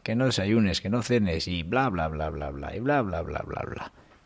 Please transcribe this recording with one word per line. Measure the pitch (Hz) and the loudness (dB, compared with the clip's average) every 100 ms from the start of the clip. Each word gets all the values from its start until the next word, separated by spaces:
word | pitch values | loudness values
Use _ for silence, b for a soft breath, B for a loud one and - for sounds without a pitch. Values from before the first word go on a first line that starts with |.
que | - | -2
no | 113 131 | 2 2
desayunes, | - 98 113 101 - | 2 4 4 4 2
que | 104 | 0
no | 117 | 0
cenes | 107 120 98 80 92 | 2 2 4 0 -2
y | 87 | -4
bla, | 82 123 131 | 0 0 2
bla, | 90 80 | 0 -2
bla, | 78 78 | -2 -4
bla, | 73 71 | -4 -6
bla, | 69 67 104 | -8 -8 -4
y | |
bla, | 131 143 | 2 2
bla, | 101 85 | 2 -2
bla, | 85 73 | -4 -6
bla, | - - - | -6 -6 -6
bla. | - - - b b | -8 -12 -16 b b